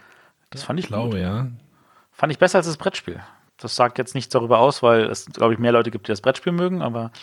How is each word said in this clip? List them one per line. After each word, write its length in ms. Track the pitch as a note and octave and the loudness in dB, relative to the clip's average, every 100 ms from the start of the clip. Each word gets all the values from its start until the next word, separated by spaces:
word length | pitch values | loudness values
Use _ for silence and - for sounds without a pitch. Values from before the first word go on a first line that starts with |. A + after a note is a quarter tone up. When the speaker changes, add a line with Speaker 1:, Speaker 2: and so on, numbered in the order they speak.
| _ _ _ _ _ | _ _ _ _ _
Speaker 1:
Das 120 | - | -16
fand 160 | - D#3 | -8 -8
ich 60 | |
Speaker 2:
Ich 40 | F3 | -4
glaube, 220 | G#2 A#2 G2+ | -4 -4 -4
Speaker 1:
gut. 40 | |
Speaker 2:
ja. 280 | F2+ G#2+ C3 A#2 _ _ _ _ _ | -4 -4 -6 -10 _ _ _ _ _
Speaker 1:
Fand 180 | - D#3 | -4 -4
ich 60 | C3+ | 2
besser 200 | F3+ F#3+ | 2 4
als 80 | E3 | 0
das 100 | D3+ | -4
Brettspiel. 440 | F#3+ - - F2 - _ _ _ | -6 -6 -10 -14 -18 _ _ _
Das 180 | A2+ | -10
sagt 220 | - A#2+ - | 0 0 0
jetzt 160 | A#2+ | -6
nichts 180 | C#3 - | -6 -4
darüber 260 | B2+ A#2 A#2 | -4 4 6
aus, 240 | C3+ C#3+ | 6 4
weil 220 | B2 A2+ | 4 4
es, 200 | A2 A#2 - | 2 -4 -10
glaub 240 | - A2+ | 0 0
ich, 80 | A2 | 2
mehr 140 | A#2+ | 2
Leute 180 | A#2 A2+ | 2 2
gibt, 160 | A2 - | -4 -6
die 40 | |
das 80 | G2+ | -2
Brettspiel 320 | C3 C3+ F3+ | -2 -2 -4
mögen, 300 | F3 F3+ F3+ | -2 -2 -2
aber 280 | C3+ A#2 A2+ - | -4 -6 -10 -14